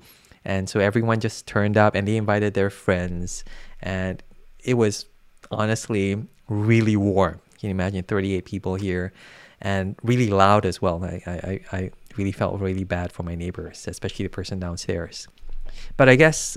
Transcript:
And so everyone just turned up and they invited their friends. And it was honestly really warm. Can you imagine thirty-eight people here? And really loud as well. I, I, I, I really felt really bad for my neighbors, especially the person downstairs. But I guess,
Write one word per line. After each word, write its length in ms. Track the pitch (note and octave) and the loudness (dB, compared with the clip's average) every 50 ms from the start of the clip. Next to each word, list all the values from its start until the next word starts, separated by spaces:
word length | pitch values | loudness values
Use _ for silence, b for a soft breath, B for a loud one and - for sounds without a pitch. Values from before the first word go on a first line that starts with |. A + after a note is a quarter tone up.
| b b b b b b b b b | b b b b b b b b b
And 280 | - G2 F#2+ F#2+ F#2+ | -4 -4 -4 -4 -2
so 100 | - A2 | 0 2
everyone 400 | G2 G2+ G#2 A#2 A2+ A2+ A2+ A2+ | 2 2 2 2 2 2 2 0
just 260 | A2 A2+ - - - | 0 -2 -6 -8 -12
turned 300 | - - G#2+ G2+ G#2+ G#2 | -4 -2 0 0 2 4
up 180 | G#2+ G#2 G#2 - | 6 6 6 4
and 140 | F#2+ G2+ G2+ | 2 0 0
they 80 | A2 | 0
invited 380 | A2+ G#2+ G#2 G#2 G#2 G#2 G#2 - | 0 0 2 2 2 2 2 2
their 160 | G2+ F#2+ G2 | 2 0 0
friends. 720 | - - - - F#2+ F2+ F2+ F2+ F2 F2 F2+ F2 - - - B B B B B B B - | -2 -2 0 0 0 0 0 -2 -4 -6 -6 -6 -8 -10 -12 B B B B B B B -8
And 400 | F2+ F#2+ F#2 F#2 F#2 F#2 - - - - - - - - - - | -6 -4 -4 -4 -4 -6 -8 -12 -18 -20 -20 -20 -20 -20 -10 -4
it 100 | - B2+ | 0 2
was 300 | A#2+ A2+ G#2+ G2+ - - - _ _ _ _ _ - - - | 4 4 2 2 -2 -8 -14 _ _ _ _ _ -20 -12 -8
honestly 720 | - G#2 G#2+ G#2+ A2+ A2 - - A#2 G#2 G2 G2 G2 G#2 B2 - _ _ _ - | -4 -2 0 0 0 -2 -2 -2 -2 0 0 0 0 -2 -6 -8 _ _ _ -6
really 480 | A2 G#2 G#2 A2 A#2 A2+ A2+ G#2+ G#2+ | -4 0 2 4 4 6 6 4 4
warm. 440 | G#2 G2 G2+ F#2+ F#2+ F#2+ E2 D#2+ - - _ _ _ | 4 4 4 4 4 4 2 0 -4 -12 _ _ _
Can 100 | - G#2 | -6 -4
you 20 | |
imagine 340 | F#2+ F#2+ F2+ F#2+ G2+ F#2+ F2+ | -2 -2 -2 -2 -2 -4 -4
thirty-eight 400 | - G#2+ G2+ F#2+ G2 G2 F#2 F2+ | -2 -2 -2 0 0 -2 -2 -4
people 320 | - - F#2+ - F#2+ F#2 | -6 -8 -6 -4 -4 -4
here? 360 | F#2+ G2+ F#2+ F2+ F2+ F2+ F#2 B B B B B B B B B B | -2 -2 -2 -2 -2 -4 -6 B B B B B B B B B B
And 360 | - G2 G2 F#2+ F#2+ F#2+ G#2 - - | -6 -4 -2 -2 -2 -4 -6 -4 0
really 280 | A2+ B2 B2 B2 G#2+ | 2 2 4 4 4
loud 340 | G2+ F#2+ F#2+ G2 G#2 G#2 G2+ | 6 6 6 8 8 6 4
as 160 | F#2+ F2 - | 2 0 0
well. 240 | - F#2 E2+ E2+ F#2 | 0 0 0 0 -4
I, 160 | F2+ F2 F2+ - | -6 -6 -8 -8
I, 40 | F2+ F2 | -8 -8
I, 280 | E2+ - F2+ F#2+ F#2+ - - - | -6 -6 -6 -6 -8 -8 -8 -6
I 140 | F#2+ F#2 F#2 - - - - - | -6 -6 -6 -8 -12 -20 -14 -8
really 160 | - G2 G2 F#2+ | -4 -4 -4 -2
felt 260 | - G#2+ F#2 F#2+ G2 | -2 -4 -4 -2 -4
really 260 | G2 F#2+ F#2 F#2 F#2+ | -4 -4 -2 -4 -4
bad 280 | F#2 F2+ F2 F2 F2 - | -4 -4 -4 -4 -6 -8
for 100 | - F2 | -8 -8
my 120 | E2+ E2+ | -8 -8
neighbors, 520 | E2+ F2 F2 F2+ - E2 E2 - - - | -6 -8 -8 -8 -8 -12 -12 -14 -12 -12
especially 380 | - - - - G2 - - G2+ | -12 -10 -8 -8 -8 -6 -6 -6
the 60 | F#2 | -6
person 280 | - - F2+ - G2+ F#2+ | -6 -8 -8 -8 -6 -6
downstairs. 680 | F2+ F2 F2 F2+ - - F#2 E2+ E2+ E2+ - - - - - _ - - - - B B B B B B B - | -6 -6 -6 -6 -6 -6 -4 -4 -6 -8 -10 -14 -18 -18 -18 _ -10 -8 -6 -6 B B B B B B B 4
But 100 | C3+ C3 | 8 8
I 80 | C3 | 8
guess, 400 | B2+ D#3 D#3 D#3 - - - - | 8 8 6 4 2 -4 -8 -8